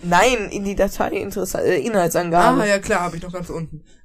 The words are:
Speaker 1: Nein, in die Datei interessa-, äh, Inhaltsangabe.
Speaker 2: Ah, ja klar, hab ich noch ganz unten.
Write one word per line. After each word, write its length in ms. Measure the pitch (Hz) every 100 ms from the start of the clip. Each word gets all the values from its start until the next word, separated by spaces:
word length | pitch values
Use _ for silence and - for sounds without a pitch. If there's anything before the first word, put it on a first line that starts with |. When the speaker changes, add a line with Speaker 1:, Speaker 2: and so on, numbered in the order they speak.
Speaker 1:
Nein, 460 | 175 175 240 233 196
in 140 | 202
die 100 | 202
Datei 360 | 190 202 - -
interessa-, 500 | 196 196 190 185 -
äh, 200 | 139 180
Inhaltsangabe. 840 | 233 208 170 170 175 170 226 254
Speaker 2:
Ah, 40 | 208
ja 120 | 196
klar, 240 | 208 190
hab 120 | 175
ich 80 | 170
noch 100 | 180
ganz 180 | 180 175
unten. 340 | 165 156 156 - -